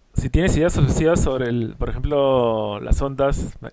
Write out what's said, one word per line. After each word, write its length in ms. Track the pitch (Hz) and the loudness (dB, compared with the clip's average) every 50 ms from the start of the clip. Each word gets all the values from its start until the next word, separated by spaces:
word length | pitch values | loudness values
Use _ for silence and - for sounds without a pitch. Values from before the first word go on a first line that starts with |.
| _ _ - | _ _ -6
si 160 | - - 127 | -4 -4 0
tienes 260 | - 156 175 190 165 | 0 2 2 2 2
ideas 200 | 147 156 175 - - | 2 2 2 2 2
obsesivas 420 | 151 127 - - 160 160 175 - | 2 2 2 2 2 2 2 2
sobre 280 | - 151 131 131 127 120 | 2 0 0 -2 -2 -2
el, 260 | 117 120 113 110 104 - | -2 -2 -4 -4 -4 -6
por 120 | 123 117 | -6 -4
ejemplo, 880 | 110 120 135 143 147 143 139 135 135 127 120 117 110 110 107 104 104 104 | -4 -4 -2 0 0 2 2 4 4 2 2 2 0 -2 -2 -4 -6 -6
las 200 | 123 120 - - | -2 -2 -2 -2
ondas 560 | 139 139 135 131 139 139 143 143 - - - - - 120 | -2 -4 -2 0 0 0 0 -2 -6 -8 -12 -14 -16 -16